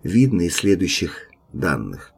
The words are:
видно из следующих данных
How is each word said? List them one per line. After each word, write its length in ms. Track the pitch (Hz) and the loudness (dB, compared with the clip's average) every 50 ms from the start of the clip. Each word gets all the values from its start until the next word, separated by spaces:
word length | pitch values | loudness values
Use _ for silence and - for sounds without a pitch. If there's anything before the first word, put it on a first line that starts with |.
видно 400 | _ 71 90 113 131 131 117 92 | _ 0 4 4 4 4 4 0
из 140 | 87 87 80 | 0 0 -2
следующих 720 | - - 101 98 87 92 87 - - - 78 - - - - _ _ _ _ - | -2 2 2 2 2 2 -2 -2 -2 -4 -6 -6 -12 -18 -20 _ _ _ _ -10
данных 600 | - 69 90 73 62 53 50 50 50 - - _ | -4 -2 -2 -2 -2 -4 -8 -10 -14 -16 -20 _